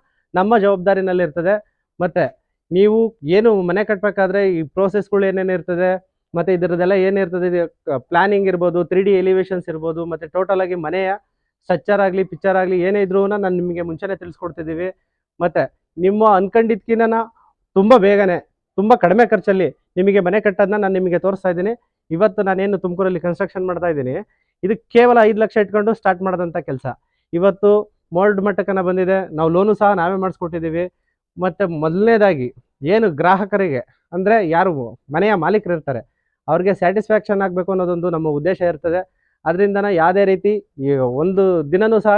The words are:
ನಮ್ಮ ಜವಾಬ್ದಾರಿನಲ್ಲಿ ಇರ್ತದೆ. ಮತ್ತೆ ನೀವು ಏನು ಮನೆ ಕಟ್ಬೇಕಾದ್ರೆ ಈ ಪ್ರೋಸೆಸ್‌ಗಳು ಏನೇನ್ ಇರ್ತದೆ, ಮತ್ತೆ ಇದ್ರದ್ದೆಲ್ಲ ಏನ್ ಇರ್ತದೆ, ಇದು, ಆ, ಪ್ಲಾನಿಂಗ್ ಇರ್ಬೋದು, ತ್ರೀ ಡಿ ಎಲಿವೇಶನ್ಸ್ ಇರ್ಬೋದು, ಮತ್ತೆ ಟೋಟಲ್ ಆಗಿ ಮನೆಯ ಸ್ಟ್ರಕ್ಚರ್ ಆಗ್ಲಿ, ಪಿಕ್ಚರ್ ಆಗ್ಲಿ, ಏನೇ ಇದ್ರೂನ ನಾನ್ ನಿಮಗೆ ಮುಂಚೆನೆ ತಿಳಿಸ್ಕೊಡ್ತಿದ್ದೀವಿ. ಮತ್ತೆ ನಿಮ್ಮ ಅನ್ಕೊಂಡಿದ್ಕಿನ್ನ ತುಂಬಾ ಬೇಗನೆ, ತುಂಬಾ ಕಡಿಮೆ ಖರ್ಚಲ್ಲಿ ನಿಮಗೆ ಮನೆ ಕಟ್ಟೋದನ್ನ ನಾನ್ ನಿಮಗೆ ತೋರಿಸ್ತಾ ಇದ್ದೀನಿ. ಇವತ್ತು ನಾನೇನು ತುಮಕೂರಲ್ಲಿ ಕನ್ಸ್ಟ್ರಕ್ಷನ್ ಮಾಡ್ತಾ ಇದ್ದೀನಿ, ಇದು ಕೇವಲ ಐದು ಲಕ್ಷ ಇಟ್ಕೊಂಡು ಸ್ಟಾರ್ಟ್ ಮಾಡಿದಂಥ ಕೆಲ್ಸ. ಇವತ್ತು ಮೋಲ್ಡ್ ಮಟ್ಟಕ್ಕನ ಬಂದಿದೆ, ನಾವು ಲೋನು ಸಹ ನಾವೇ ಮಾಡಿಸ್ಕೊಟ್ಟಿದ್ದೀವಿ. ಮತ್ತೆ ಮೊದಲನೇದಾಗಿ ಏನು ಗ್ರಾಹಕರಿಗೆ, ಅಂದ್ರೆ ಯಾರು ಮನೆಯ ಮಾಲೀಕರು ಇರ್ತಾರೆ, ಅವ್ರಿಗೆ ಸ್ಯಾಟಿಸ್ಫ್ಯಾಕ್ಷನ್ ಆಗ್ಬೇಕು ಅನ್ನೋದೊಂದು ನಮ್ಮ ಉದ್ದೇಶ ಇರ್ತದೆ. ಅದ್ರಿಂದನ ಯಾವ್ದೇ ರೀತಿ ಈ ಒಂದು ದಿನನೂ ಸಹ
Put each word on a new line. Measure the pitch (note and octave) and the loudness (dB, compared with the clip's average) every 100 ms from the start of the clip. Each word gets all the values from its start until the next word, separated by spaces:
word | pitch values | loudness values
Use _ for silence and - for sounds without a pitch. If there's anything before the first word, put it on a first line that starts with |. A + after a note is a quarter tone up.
| - _ _ | -10 _ _
ನಮ್ಮ | F3 G3 A#3 | -2 2 4
ಜವಾಬ್ದಾರಿನಲ್ಲಿ | G3 G3 F3+ F#3+ F#3+ F3+ | 2 2 0 0 0 0
ಇರ್ತದೆ. | E3+ D3+ E3+ G#3 - _ _ _ | -2 -2 -2 -2 -4 _ _ _
ಮತ್ತೆ | F3+ F3 C3+ - _ _ _ | -4 -2 -2 -4 _ _ _
ನೀವು | E3+ G#3 A3 A3+ A3 C#3+ | 2 4 4 0 -4 0
ಏನು | F#3 A#3 G#3 | 2 4 2
ಮನೆ | F3 F3+ | 0 -2
ಕಟ್ಬೇಕಾದ್ರೆ | G#3+ G3+ G3+ G3 F#3+ G3 G3 | -2 -2 -4 -2 -2 0 0
ಈ | F3 | -2
ಪ್ರೋಸೆಸ್‌ಗಳು | D#3 - F#3+ G#3 F#3+ G3+ G3 | -4 -2 -2 -2 -2 0 0
ಏನೇನ್ | F#3+ F#3+ | 0 -2
ಇರ್ತದೆ, | F#3 E3 F3 F#3 F#3 - _ _ | -4 -4 -2 0 -2 -6 _ _
ಮತ್ತೆ | E3 E3+ | -6 -2
ಇದ್ರದ್ದೆಲ್ಲ | F3+ F3 E3+ F3+ G3 | 0 0 0 0 2
ಏನ್ | F#3+ G3 | 2 0
ಇರ್ತದೆ, | F#3+ F3+ F3+ | -2 -2 -2
ಇದು, | F3 E3+ - - | -2 -4 -8 -6
ಆ, | C3+ | -6
ಪ್ಲಾನಿಂಗ್ | - E3+ G3 G3+ G3 | -2 0 2 2 0
ಇರ್ಬೋದು, | F#3 F3+ E3+ | 0 0 -2
ತ್ರೀ | E3+ F3+ | 0 0
ಡಿ | G3 | 2
ಎಲಿವೇಶನ್ಸ್ | F#3+ F#3 F#3 F#3 F#3 E3+ | 2 2 0 0 -6 -6
ಇರ್ಬೋದು, | D#3+ D#3+ E3 E3+ | -8 -6 -6 -8
ಮತ್ತೆ | D#3+ D#3+ | -10 -6
ಟೋಟಲ್ | F3 F#3 F#3+ | -6 -2 -2
ಆಗಿ | F#3 F3+ | -2 -4
ಮನೆಯ | D#3 F3+ F#3+ G3+ _ _ _ _ _ | -4 -4 -4 -4 _ _ _ _ _
ಸ್ಟ್ರಕ್ಚರ್ | F3+ - G3+ | -4 0 0
ಆಗ್ಲಿ, | G3 F#3 | 2 0
ಪಿಕ್ಚರ್ | F#3+ D#3+ G3 F#3 | -4 -2 0 0
ಆಗ್ಲಿ, | F#3 F#3 | 0 0
ಏನೇ | F3 G3+ | 0 0
ಇದ್ರೂನ | F#3+ F#3+ G3 G#3 | 0 0 0 0
ನಾನ್ | F#3+ F3+ | -2 -2
ನಿಮಗೆ | F3 E3+ | -2 -4
ಮುಂಚೆನೆ | E3+ E3 F#3+ F#3+ | -6 -8 -8 -8
ತಿಳಿಸ್ಕೊಡ್ತಿದ್ದೀವಿ. | F3 D#3 F3 D#3+ D#3+ D#3+ F#3 - _ _ _ _ | -10 -12 -12 -10 -10 -6 -8 -10 _ _ _ _
ಮತ್ತೆ | E3+ E3 C3+ - _ - | -2 0 -2 -6 _ -2
ನಿಮ್ಮ | F#3 G#3 A3 F#3+ | 0 4 4 4
ಅನ್ಕೊಂಡಿದ್ಕಿನ್ನ | F#3+ A3+ A#3 A3 - A3+ A3+ A3+ A3+ _ _ _ _ F#3+ | 2 0 2 -2 -2 0 2 0 -4 _ _ _ _ 0
ತುಂಬಾ | G3+ B3 | 6 6
ಬೇಗನೆ, | G3 G3+ G3 E3+ - _ _ - | 6 4 2 0 -6 _ _ -4
ತುಂಬಾ | G#3 A#3+ | 2 4
ಕಡಿಮೆ | F3 G3 A#3 | 4 4 4
ಖರ್ಚಲ್ಲಿ | A3 F#3 F#3+ D#3+ - _ - | 2 2 0 0 -4 _ 0
ನಿಮಗೆ | F#3+ G3+ | 2 2
ಮನೆ | F3+ G#3 | 2 0
ಕಟ್ಟೋದನ್ನ | G#3 F#3 G3+ G#3 | 0 0 0 2
ನಾನ್ | G3 | 0
ನಿಮಗೆ | F#3+ F#3 E3+ | 0 0 0
ತೋರಿಸ್ತಾ | F#3 G3 F#3 | -2 -2 -4
ಇದ್ದೀನಿ. | F3 F#3+ A#3+ _ _ _ | -2 -4 -6 _ _ _
ಇವತ್ತು | E3 G#3 G3 | 0 0 0
ನಾನೇನು | G3 F#3 G3 F#3+ | -2 0 -2 -2
ತುಮಕೂರಲ್ಲಿ | F3+ F3 F#3+ F3+ | -4 -2 -2 -2
ಕನ್ಸ್ಟ್ರಕ್ಷನ್ | F3 E3 G3 G3 F#3 | -4 -4 -6 -4 -6
ಮಾಡ್ತಾ | F3 F3 | -4 -2
ಇದ್ದೀನಿ, | D3+ B2+ D3 G#3+ _ _ _ | -2 -4 -6 -10 _ _ _
ಇದು | F#3 A3 - | -4 -4 0
ಕೇವಲ | A#3 B3 A#3+ | 4 6 6
ಐದು | G#3+ G#3+ | 4 2
ಲಕ್ಷ | A3 A3 | 0 0
ಇಟ್ಕೊಂಡು | G3+ G#3 G#3 | 0 0 -2
ಸ್ಟಾರ್ಟ್ | A3+ G3 F3+ | 0 -2 -2
ಮಾಡಿದಂಥ | F#3+ F#3 F3 E3+ | -2 -4 -4 -6
ಕೆಲ್ಸ. | E3 C3+ C3 A2 _ _ _ | -8 -8 -8 -12 _ _ _
ಇವತ್ತು | E3+ F#3+ F#3+ G#3 G#3 G#3 _ _ | 0 0 2 2 2 0 _ _
ಮೋಲ್ಡ್ | E3+ G3+ G3 | 0 2 2
ಮಟ್ಟಕ್ಕನ | G3 G3 G3 F#3+ | -2 -2 -2 -2
ಬಂದಿದೆ, | F3+ F#3 F#3 F#3+ F#3+ D3+ | -2 0 0 -2 -2 -2
ನಾವು | E3 | 0
ಲೋನು | F3 G#3 | 2 2
ಸಹ | G#3 G3+ | 2 2
ನಾವೇ | G3 E3+ F#3+ | 2 -2 -2
ಮಾಡಿಸ್ಕೊಟ್ಟಿದ್ದೀವಿ. | F#3+ E3+ F3 E3 D#3+ E3 F3+ - _ _ _ - | -4 -6 -8 -6 -6 -4 -6 -10 _ _ _ -6
ಮತ್ತೆ | F#3 - G3 D#3+ | -6 -4 -4 -2
ಮೊದಲನೇದಾಗಿ | D#3 F3 A3 A3+ G3+ D#3 B2 - _ _ | -2 0 2 4 2 2 -4 -10 _ _
ಏನು | C#3 G#3+ A3 | -2 0 0
ಗ್ರಾಹಕರಿಗೆ, | C#3+ E3 F3+ G3+ G3+ F#3+ C3 - _ _ | 0 2 2 0 -2 -2 -4 -8 _ _
ಅಂದ್ರೆ | F3 F#3+ A3+ F3+ | -4 2 2 2
ಯಾರು | E3 F#3 D3+ A#2 - _ | 0 0 -2 -6 -12 _
ಮನೆಯ | D3 G3+ G3+ | -2 0 0
ಮಾಲೀಕರು | D#3 G#3+ G#3 | 0 -2 -2
ಇರ್ತಾರೆ, | E3+ D3 A#2+ - _ _ _ - | -6 -4 -8 -10 _ _ _ -4
ಅವ್ರಿಗೆ | D#3+ F#3 | 0 0
ಸ್ಯಾಟಿಸ್ಫ್ಯಾಕ್ಷನ್ | F3+ F3+ G3 G#3 G#3+ - G3 | 0 0 0 0 -2 0 -2
ಆಗ್ಬೇಕು | G3 F3+ F3+ | -2 -4 -4
ಅನ್ನೋದೊಂದು | F#3+ F3+ F3 F3 | -2 -2 -2 -2
ನಮ್ಮ | E3 D#3 | -2 -2
ಉದ್ದೇಶ | D3 D#3 F3+ | -2 -2 -2
ಇರ್ತದೆ. | F3 D#3+ E3+ F3 F#3 _ _ _ D#3 | -2 -2 -4 -4 -6 _ _ _ -4
ಅದ್ರಿಂದನ | F3 G3+ G3+ G3+ | 0 0 0 0
ಯಾವ್ದೇ | F3+ E3 F#3 G3 | 2 2 4 2
ರೀತಿ | F#3+ G3+ G#3 - - | 2 0 -2 -6 -8
ಈ | C#3 C#3 B2+ B2 | -2 0 0 0
ಒಂದು | F3 F#3+ F#3+ F3 | -2 2 2 2
ದಿನನೂ | D3 F#3 A3 A3 | 0 0 2 2
ಸಹ | G#3+ | 2